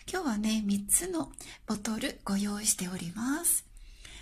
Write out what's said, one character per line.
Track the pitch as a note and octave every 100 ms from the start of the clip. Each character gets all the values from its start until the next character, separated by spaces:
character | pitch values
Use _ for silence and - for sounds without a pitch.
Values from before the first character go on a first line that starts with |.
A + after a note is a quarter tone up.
| -
今 | F4+
日 | D#4+
は | G#3
ね、 | A3 A3 G3+
三 | G3+ G3+
つ | - F4+
の | E4+ C#4 - - - -
ボ | G#3+
ト | - A3
ル | C4 -
ご | - G3
用 | G3+ G#3
意 | G#3+
し | -
て | F3+
お | F#3
り | F3 G3+
ま | B3 D4+ F4
す。 | - - - - - - -